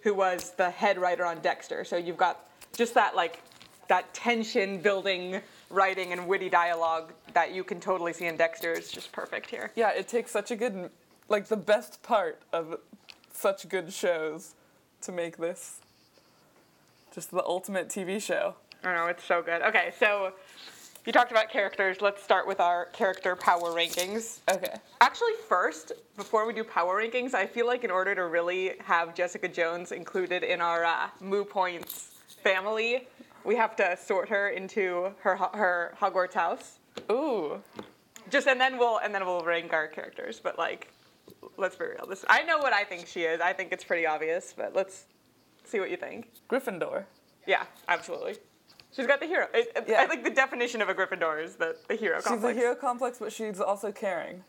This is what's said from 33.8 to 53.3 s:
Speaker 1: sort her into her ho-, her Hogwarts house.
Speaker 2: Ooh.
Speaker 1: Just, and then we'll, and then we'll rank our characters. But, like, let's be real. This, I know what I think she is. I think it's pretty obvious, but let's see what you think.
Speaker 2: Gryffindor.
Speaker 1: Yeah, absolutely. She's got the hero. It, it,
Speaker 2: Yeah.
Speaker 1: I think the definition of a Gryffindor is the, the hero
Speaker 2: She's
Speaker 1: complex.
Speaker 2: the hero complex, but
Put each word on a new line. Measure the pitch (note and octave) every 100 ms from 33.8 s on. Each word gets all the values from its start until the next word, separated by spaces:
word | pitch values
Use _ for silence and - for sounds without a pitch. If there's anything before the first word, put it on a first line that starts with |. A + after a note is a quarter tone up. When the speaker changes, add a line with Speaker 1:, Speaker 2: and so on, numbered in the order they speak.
| F#3+ F3+
Speaker 1:
sort | - G3 -
her | G3+ G3+
into | F#3 F#3+ A3 F#3 F3 F#3 G3+
her | G3+ F#3
ho-, | F#3
her | G#3+ F#3+ F3 E3+ -
Hogwarts | G3 F#3 F3+
house. | G3+ E3 B3+ - - _ - -
Speaker 2:
Ooh. | A#3 D#4 A3 D3 F#3 - - - _ _ - -
Speaker 1:
Just, | C#4 C#4
and | B3+
then | C4 B3+
we'll, | A#3+ A3
and | G#3
then | G3 F#3
we'll | F3+
rank | E3 E3+ E3
our | D#3+ D#3
characters. | - - - - -
But, | F3+ -
like, | E3 - - _ _ _ - - - -
let's | F#3+ -
be | -
real. | - -
This, | F#3+ -
I | A#3
know | D#4+ D#4
what | C4+
I | G#3
think | G3+ F3 E3+
she | F#3
is. | E3 E3
I | F3
think | F#3+ F3
it's | F3+
pretty | - F3 D#3+
obvious, | D#3 D#3 F3 - -
but | -
let's | F#3 F#3+ - - _ _ _ _ _
see | - A3
what | F#3
you | -
think. | B2 G3 A3+ - _
Speaker 2:
Gryffindor. | B3+ B3 F3+ D3 - G3 _ _ _ -
Speaker 1:
Yeah, | F#3 - - -
absolutely. | E3+ - E3 - G#3+ _ _ _ - _
She's | - A#3+
got | C#4+
the | D#4
hero. | E4+ G3
It, | A#3 A#3 -
it, | G#3+
Speaker 2:
Yeah. | A3
Speaker 1:
I | B3+
think | D#4+
the | A#3
definition | A3+ C4 B3 A#3+ A#3
of | G3
a |
Gryffindor | F#3 F#3 F3+ E3 D3+
is | E3
the, | - E3 E3 -
the |
hero | A3 G#3 D#3+
Speaker 2:
She's | G#3+
Speaker 1:
complex. | A3 A#3+ A3+
Speaker 2:
the |
hero | A#3+
complex, | - C#4 B3 B3 B3
but | A3